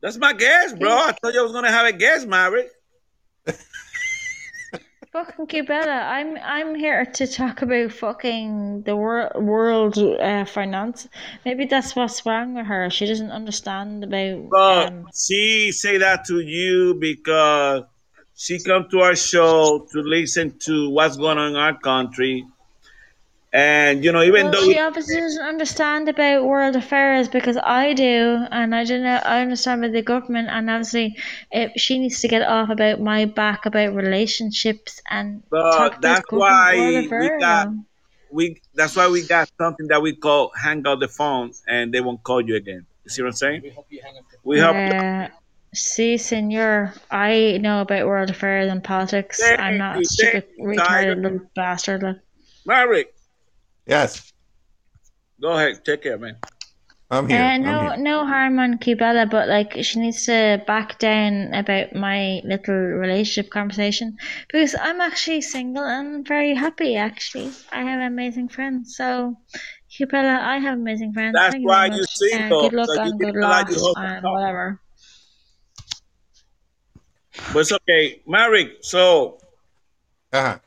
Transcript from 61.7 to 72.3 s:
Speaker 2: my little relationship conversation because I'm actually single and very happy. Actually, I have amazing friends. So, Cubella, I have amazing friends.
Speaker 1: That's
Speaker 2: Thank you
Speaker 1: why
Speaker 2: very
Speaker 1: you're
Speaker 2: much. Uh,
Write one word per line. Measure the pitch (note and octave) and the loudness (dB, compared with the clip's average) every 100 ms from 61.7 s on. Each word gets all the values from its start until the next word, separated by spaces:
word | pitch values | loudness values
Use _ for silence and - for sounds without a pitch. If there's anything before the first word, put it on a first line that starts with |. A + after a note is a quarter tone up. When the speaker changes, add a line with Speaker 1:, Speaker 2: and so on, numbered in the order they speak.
| G3 - | -2 -2
Speaker 2:
my | - G3 G3 G3 F#3+ - | -4 -4 -2 -2 -4 -4
little | G3 G3 | -6 -2
relationship | G3 F#3 F3 F#3 F#3 G#3+ - G3+ | -2 -2 -2 -2 0 0 -2 -4
conversation | - G3+ G3 G#3 G3+ A#3 G#3+ - - - | -4 -6 -2 -2 -2 -6 -10 -14 -14 -4
because | - D#4 - | 0 0 0
I'm | D#4 F4 | -4 -2
actually | F4 - - D#4+ | -4 -4 -4 -4
single | - C4 B3+ B3+ | -4 -8 -8 -6
and | C#4+ B3 C#4+ D4 C#4 | -6 -6 -6 -10 -4
very | D4 D4 C#4 | 0 2 0
happy. | D4 D#4+ D#4 A3+ | -2 -2 -2 0
Actually, | G#3+ G#3+ - C4+ C4 C4 - | -2 -6 -12 -10 -12 -12 -12
I | - | -8
have | B3+ C4 B3+ | -6 -4 -6
amazing | B3 B3 A#3+ B3 | -6 -8 -6 -10
friends. | - C4+ C4 A#3+ - | -8 -6 -6 -8 -8
So, | B3+ B3 B3 A#3+ _ - - - _ - | -4 -2 -4 -8 _ -18 -18 -20 _ -6
Cubella, | C4+ C#4 C4+ C4 | -2 0 2 0
I | A#3+ C4+ | 0 -2
have | C#4 B3+ | -2 -4
amazing | A3+ A3 A3 | -4 -4 -6
friends. | G#3+ A3 A3 | -4 -2 2
Speaker 1:
That's | F#3 | 2
Speaker 2:
Thank | C4+ | 0
you | B3 | 2
Speaker 1:
why | F#3+ F#3+ | 4 4
Speaker 2:
very | G#3 | 0
Speaker 1:
you're | |
Speaker 2:
much. | F#3 | -4
Uh, | - G3+ | -2 -2